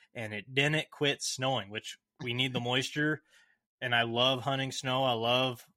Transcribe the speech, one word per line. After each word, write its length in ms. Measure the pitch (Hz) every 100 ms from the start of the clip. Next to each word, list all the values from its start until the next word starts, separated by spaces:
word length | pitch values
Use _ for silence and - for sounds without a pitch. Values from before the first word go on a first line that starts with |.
| _ -
and 180 | 110
it 200 | 107 101
didn't 380 | 135 143 156 -
quit 300 | - 143 143
snowing, 460 | - - 131 127 98
which 280 | 107 - - _ -
we 120 | 123
need 200 | 120 131
the 80 | 123
moisture. 600 | 120 127 131 - 151 151 _ _ _ _ _ -
And 140 | 127 120
I 80 |
love 380 | 117 117 127 131
hunting 280 | 120 135 135
snow. 320 | 127 135 127
I 100 | 135
love 520 | 117 117 123 131 123 -